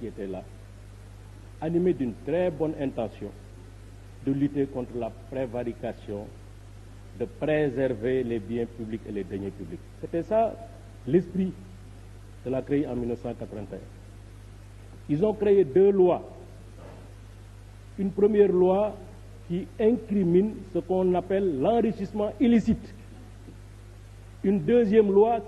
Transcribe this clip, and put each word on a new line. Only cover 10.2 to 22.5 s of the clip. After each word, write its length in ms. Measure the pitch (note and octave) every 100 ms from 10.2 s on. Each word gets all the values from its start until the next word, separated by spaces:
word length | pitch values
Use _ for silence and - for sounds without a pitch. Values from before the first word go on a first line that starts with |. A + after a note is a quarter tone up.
ça 320 | - A3 A3+ - - - - - -
l'esprit 460 | E3 F#3 F#3 F#3 - - - - - - - - -
de 60 | B2
la 120 | C3
cri 240 | B2+ C#3+ C#3
en 100 | B2
mille 140 | A#2+
neuf 80 | A#2
cent 140 | B2
quatre-vingt-un. 440 | A2+ G#2+ G#2 G2+ F#2+ - - - - - - - - - - - - -
Ils 140 | D3
ont 100 | G#3+
créé 280 | G#3 G#3 G3+
deux 260 | D#3+ D3+ G3
lois. 320 | G3 F3+ C#3+ - - - - - - - - - - - - - - - - - -
Une 120 | G3
première 400 | - G#3 G#3 G3+
loi 440 | F3+ F3+ F#3+ G#3 - - - - - -
qui 160 | F3 F#3 -
incrimine 800 | A3 A#3 - G3+ F3+ F3+ G#3+ - -
ce 60 | F3
qu'on 340 | - F#3 F#3
appelle 460 | F3+ E3+ G3 G3 C#3
l'enrichissement 720 | D#3 A#3 A3+ - G3 G#3+ G#3 -
illicite. 520 | B3